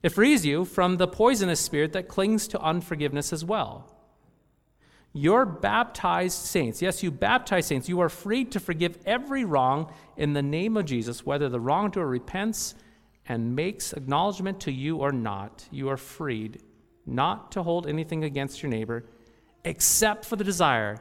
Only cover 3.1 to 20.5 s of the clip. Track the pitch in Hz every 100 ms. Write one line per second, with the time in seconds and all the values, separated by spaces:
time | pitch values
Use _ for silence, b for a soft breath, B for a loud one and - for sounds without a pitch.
3.1 | 143 143 156 165 214 143 - - - _
4.1 | _ _ _ _ _ _ _ b b b
5.1 | 147 147 226 240 156 202 214 240 - 180
6.1 | 175 185 - - 185 123 107 185 180 180
7.1 | 135 202 254 - 185 - 139 127 175 170
8.1 | - 202 240 254 196 180 160 175 170 190
9.1 | 240 285 269 220 143 127 143 160 B B
10.1 | - 147 143 139 156 208 220 165 123 113
11.1 | 120 - 143 143 123 120 160 208 190 151
12.1 | 127 127 185 214 208 - - b b b
13.1 | b - 117 117 127 175 - - 156 135
14.1 | 143 190 190 190 196 - 131 143 160 139
15.1 | 135 110 98 104 - - 135 135 135 -
16.1 | - 151 113 107 110 - _ _ _ -
17.1 | 123 156 214 - 202 170 170 170 151 160
18.1 | 160 156 139 135 - 147 113 110 117 -
19.1 | b b b b b 170 - - - 220
20.1 | 214 - 214 196